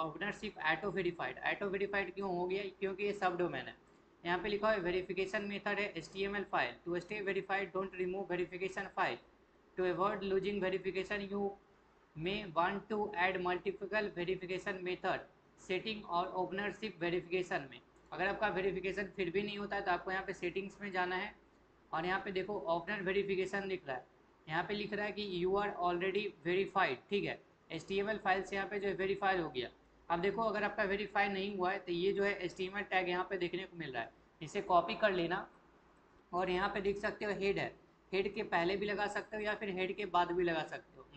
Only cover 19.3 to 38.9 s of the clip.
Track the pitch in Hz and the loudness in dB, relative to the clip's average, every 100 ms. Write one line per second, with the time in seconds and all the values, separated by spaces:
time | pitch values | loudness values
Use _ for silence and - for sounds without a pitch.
19.3 | 185 208 202 202 202 190 175 190 190 190 | 0 0 -4 -4 -2 2 0 0 -2 -4
20.3 | 180 175 190 196 - 202 185 180 185 208 | -4 -4 -4 -6 -8 -4 0 0 0 -4
21.3 | - - _ _ - - 160 175 190 202 | -8 -20 _ _ -20 -6 -2 0 0 0
22.3 | 190 185 202 165 170 - 208 185 196 175 | -2 -2 -2 0 0 0 -2 0 2 2
23.3 | 185 185 202 196 180 143 127 - - - | 0 0 -2 -2 -4 -4 -6 -8 -20 -20
24.3 | - - 160 175 208 208 202 208 196 208 | -18 -4 -2 0 -2 -2 -2 -2 -2 -2
25.3 | 180 180 196 202 202 175 175 190 196 202 | 0 2 2 2 0 2 2 2 0 -2
26.3 | - 170 185 190 196 165 127 - 202 160 | -2 0 2 2 4 2 2 -2 0 0
27.3 | 117 - _ - 160 175 196 202 208 196 | -4 -10 _ -10 -8 -2 0 0 0 2
28.3 | 190 185 196 196 208 196 180 190 196 196 | 2 2 -4 -2 -2 -2 0 0 2 2
29.3 | 190 156 127 117 - - - - 175 196 | 2 0 -2 -6 -8 -20 -10 -2 2 2
30.3 | 202 226 202 202 208 196 202 208 202 202 | 2 2 2 0 0 0 0 0 2 2
31.3 | 190 202 196 180 196 180 175 190 196 202 | 2 -2 0 0 0 -2 2 2 4 2
32.3 | 196 180 - 185 202 196 190 180 180 180 | 2 -2 -4 -4 -4 0 2 2 0 0
33.3 | 190 175 175 190 170 147 123 113 - - | 0 -2 -2 -6 -8 -6 -4 -6 -10 -20
34.3 | - 156 202 - 175 226 220 208 185 165 | -14 -6 -2 4 6 6 4 4 4 2
35.3 | 190 - - - - - - - - - | 0 -4 -16 -20 -20 -20 -20 -20 -20 -4
36.3 | 175 185 180 202 208 196 196 208 - 208 | 0 2 4 2 2 0 0 -2 -2 -2
37.3 | 180 196 165 120 - - _ - 190 202 | 2 2 2 0 -6 -20 _ -4 0 0
38.3 | 202 202 175 170 196 208 | -2 0 2 4 2 0